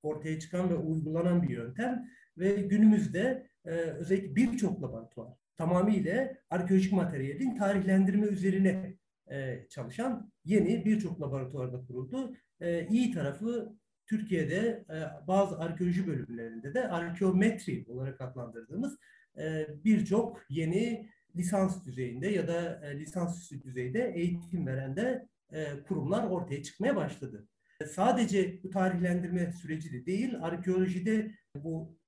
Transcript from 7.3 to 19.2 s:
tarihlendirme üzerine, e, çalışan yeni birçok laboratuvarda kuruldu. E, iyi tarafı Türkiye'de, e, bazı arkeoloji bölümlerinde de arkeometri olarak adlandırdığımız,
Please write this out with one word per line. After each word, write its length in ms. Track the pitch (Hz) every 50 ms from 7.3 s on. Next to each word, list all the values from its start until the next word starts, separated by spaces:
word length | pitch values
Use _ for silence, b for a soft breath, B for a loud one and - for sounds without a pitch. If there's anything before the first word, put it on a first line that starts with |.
| 147 - 269 254 220
tarihlendirme 720 | - 208 196 202 190 185 185 190 190 190 185 190 208 214
üzerine, 680 | 208 196 185 180 196 185 196 196 190 - 190 - - - _ _ _ _ _ _ -
e, 360 | - 139 135 131 120 - - _
çalışan 600 | - 143 120 117 127 - 233 262 233 - - - _ _ _
yeni 400 | 147 202 208 - - 226 226 170
birçok 360 | 214 214 - - 170 170 -
laboratuvarda 640 | 147 135 131 135 131 127 131 139 127 127 127 127 -
kuruldu. 500 | - 123 127 135 - 240 262 262 240 B B B B _ _
E, 280 | - 170 170 170 170
iyi 240 | 175 214 240 254 220
tarafı 640 | - 170 143 139 143 - 208 233 240 233 214 - - _ _ _ _ _ _
Türkiye'de, 800 | - 220 214 214 - 185 165 151 135 165 190 220 233 220 - - -
e, 380 | 156 160 156 - - - -
bazı 320 | - 185 196 196 185 - -
arkeoloji 480 | 160 170 165 - 180 180 175 185 190
bölümlerinde 680 | 180 147 127 117 - 120 117 117 113 113 113 113 139 143
de 140 | 254 247
arkeometri 1000 | 208 180 170 170 170 170 - 202 190 190 185 208 226 214 - - - 127 120 -
olarak 340 | - 120 127 131 135 131 -
adlandırdığımız, 760 | 131 123 - 131 120 113 110 117 113 - 147 190 262 285 - - b b b b